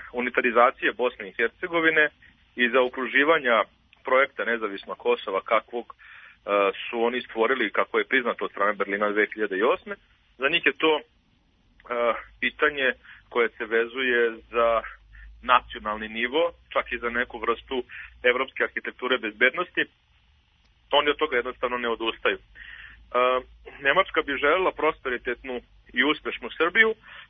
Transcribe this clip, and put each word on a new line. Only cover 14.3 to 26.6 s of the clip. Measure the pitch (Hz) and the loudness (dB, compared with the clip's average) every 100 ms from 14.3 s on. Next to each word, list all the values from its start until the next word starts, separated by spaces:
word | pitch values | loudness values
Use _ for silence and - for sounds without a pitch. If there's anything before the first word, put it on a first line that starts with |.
| 113 - | -2 -6
za | 117 117 113 - - - - - - | 0 2 2 -2 -12 -20 -20 -20 -8
nacionalni | 123 120 - 120 107 107 107 | 2 2 2 -8 -6 -6 -6
nivo, | 113 120 147 170 - - | -4 -2 0 -2 -4 -6
čak | 135 - | -4 -4
i | 120 | -4
za | 120 | -4
neku | 120 120 117 | -4 -6 -4
vrstu | 110 117 - 131 - - - - | -4 -4 -6 -8 -8 -14 -18 0
evropske | 123 123 131 - | 2 2 -2 -4
arhitekture | 113 123 117 - 127 127 | -4 -4 -10 -6 -2 -2
bezbednosti. | 107 107 123 160 175 - 147 _ _ _ _ _ _ _ _ _ - | -2 2 2 2 -4 -4 -6 _ _ _ _ _ _ _ _ _ 0
Oni | 143 147 | 2 2
od | 139 | 0
toga | 156 127 | 0 -2
jednostavno | 123 127 123 123 | -2 -4 -4 -2
ne | 120 | -4
odustaju. | 113 113 110 117 98 | -2 -4 -2 -2 -2
E, | - - - - - - - 123 127 127 127 - - - | -6 -20 -20 -18 -20 -20 -4 0 2 0 -4 -16 -20 -4
Nemačka | 139 165 190 165 | 2 2 2 -2
bi | 143 131 | -2 0
želela | 143 180 175 | 2 2 0
prosperitetnu | - 151 160 135 120 127 120 131 123 - _ - | 0 -2 -2 -4 -6 -6 -8 -8 -10 -12 _ -6
i | 123 | 0
uspešnu | 139 147 - - 117 | 0 0 -6 -8 -8
Srbiju, | - | -2